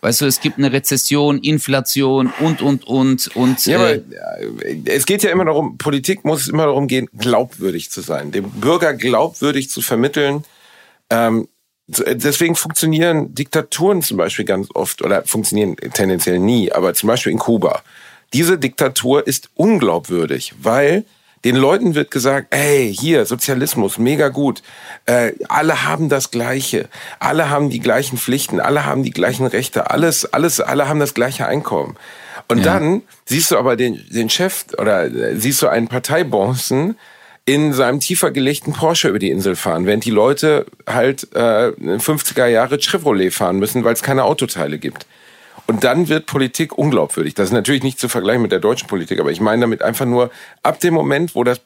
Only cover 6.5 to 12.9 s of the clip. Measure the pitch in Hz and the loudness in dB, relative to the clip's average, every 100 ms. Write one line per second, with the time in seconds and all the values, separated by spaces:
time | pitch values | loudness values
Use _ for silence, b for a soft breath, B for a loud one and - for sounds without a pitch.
6.5 | 151 156 135 143 131 - - 110 117 127 | 0 2 2 0 -2 -4 -4 0 2 0
7.5 | - 95 85 - - 85 76 73 98 98 | -4 -4 -4 -8 -12 -6 -6 -4 -6 -6
8.5 | 101 117 170 170 131 120 117 165 - 143 | -2 0 2 2 0 0 2 0 0 -2
9.5 | 143 135 - 117 117 131 147 143 143 151 | 0 -4 -6 -2 0 0 2 0 0 -6
10.5 | b b b b b _ 117 117 113 - | b b b b b _ 0 2 0 -2
11.5 | _ _ _ _ - - 131 143 143 170 | _ _ _ _ -4 -2 0 0 0 0
12.5 | 165 160 160 160 | 0 -2 -2 0